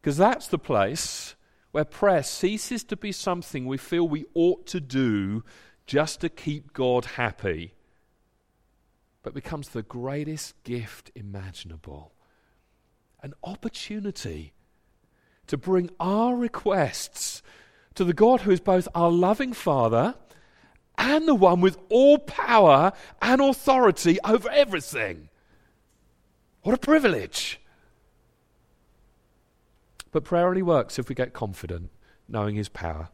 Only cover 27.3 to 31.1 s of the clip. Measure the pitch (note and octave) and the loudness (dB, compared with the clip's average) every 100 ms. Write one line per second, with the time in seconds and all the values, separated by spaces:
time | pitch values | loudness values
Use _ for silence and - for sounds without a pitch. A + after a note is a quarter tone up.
27.3 | - - - _ _ _ _ _ _ _ | -10 -10 -12 _ _ _ _ _ _ _
28.3 | _ _ _ _ _ _ _ _ _ _ | _ _ _ _ _ _ _ _ _ _
29.3 | _ _ _ _ _ _ _ - D#3 C#3+ | _ _ _ _ _ _ _ -6 -6 -2
30.3 | F3 F3 F#3 F3 D#3 A2 - B2 | 0 0 0 2 0 0 -6 -8